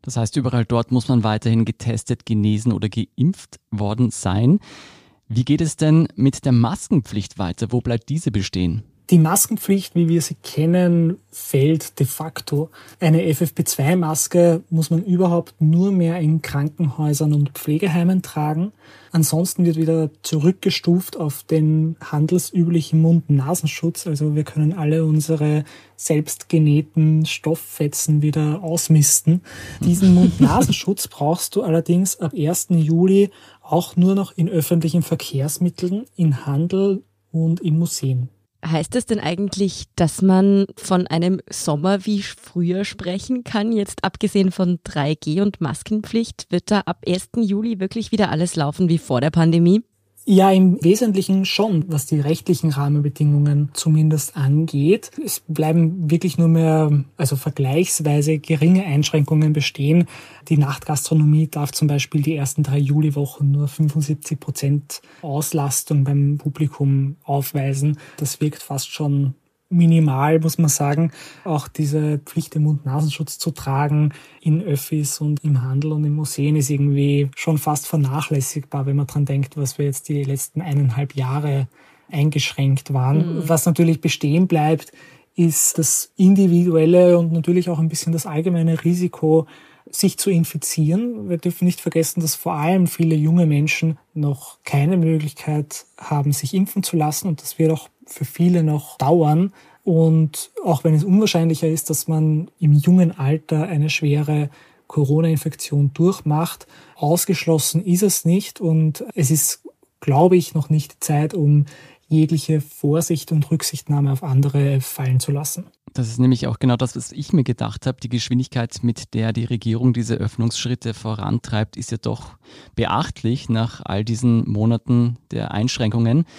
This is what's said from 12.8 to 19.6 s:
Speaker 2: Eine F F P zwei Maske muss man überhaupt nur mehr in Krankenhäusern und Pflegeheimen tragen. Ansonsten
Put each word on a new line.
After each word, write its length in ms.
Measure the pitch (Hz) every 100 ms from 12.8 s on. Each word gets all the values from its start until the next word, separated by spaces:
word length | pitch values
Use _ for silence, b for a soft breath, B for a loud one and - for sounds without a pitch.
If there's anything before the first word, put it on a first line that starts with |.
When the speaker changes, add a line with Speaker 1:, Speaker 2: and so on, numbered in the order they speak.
| B B
Speaker 2:
Eine 240 | 165 165
F 160 | 175 143
F 140 | 170
P 100 | -
zwei 320 | - - 139 185
Maske 640 | 156 156 - 175 170 165 -
muss 220 | 160 151
man 120 | 165
überhaupt 520 | 208 180 180 170 165 -
nur 300 | 156 170 196
mehr 280 | 185 165 175
in 220 | 156 160
Krankenhäusern 920 | - 143 147 - 151 139 151 143 151
und 200 | 147 143
Pflegeheimen 680 | - - 151 196 170 175 185
tragen. 520 | - 151 151 156 202 B B B B
Ansonsten 540 | 170 151 156 185 -